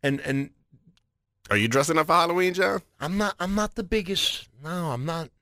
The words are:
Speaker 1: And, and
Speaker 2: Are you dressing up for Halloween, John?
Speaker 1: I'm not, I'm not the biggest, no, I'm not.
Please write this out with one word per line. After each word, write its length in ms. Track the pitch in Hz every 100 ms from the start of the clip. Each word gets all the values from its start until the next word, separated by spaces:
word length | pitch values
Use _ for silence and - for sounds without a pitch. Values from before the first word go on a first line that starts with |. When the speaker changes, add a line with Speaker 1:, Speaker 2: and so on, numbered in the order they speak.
Speaker 1:
And, 160 | 143 139
and 280 | 147 139 139 _ _ _ _ _ _ _ _ _ -
Speaker 2:
Are 80 | 104
you 120 | 110
dressing 280 | 131 143 160
up 100 | 156
for 60 |
Halloween, 400 | 175 170 175 185
John? 280 | 180 190 196 - _
Speaker 1:
I'm 180 | 147 196
not, 180 | 208 -
I'm 160 | 180 202
not 200 | 208 -
the 80 |
biggest, 640 | 185 220 180 190 - - - 120
no, 300 | 151 180 165
I'm 140 | 120 143
not. 240 | 165 160 _